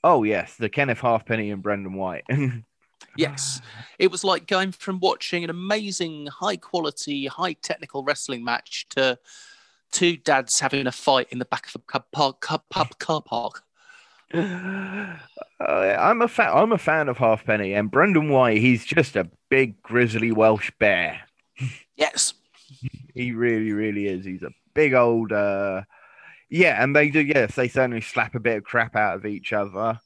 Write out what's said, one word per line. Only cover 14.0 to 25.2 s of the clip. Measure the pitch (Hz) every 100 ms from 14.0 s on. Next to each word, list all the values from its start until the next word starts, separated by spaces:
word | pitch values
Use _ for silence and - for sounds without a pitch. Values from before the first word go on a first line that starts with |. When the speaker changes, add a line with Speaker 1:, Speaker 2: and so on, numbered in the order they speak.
| _ _ _
Speaker 1:
Uh, | 165 196 180 185 196 190 196 202 170 - - - _
I'm | - 71 95 98 120 233
a | 233
fa-, | - 196
I'm | 110 220
a | 214
fan | - 156 147
of | 120
Halfpenny, | 120 110 - 107 95
and | 101 107
Brendan | 120 190 170 151
White, | 135 123 110
he's | 123 120 -
just | - 139 104
a | 87 _ _
big, | 135 131 98
grizzly | - 120 120 110 117
Welsh | 110 110 107 - _
bear. | 107 92 82 - - _ _ - 131 - _ -
Speaker 2:
Yes. | 147 120 - - _ _ _ 135 127 - -
Speaker 1:
He | - 123
really, | 113 120 113 110
really | 104 107 104 101
is. | 92 95
He's | 92
a | 87 - _
big | - 151
old, | 131 120 117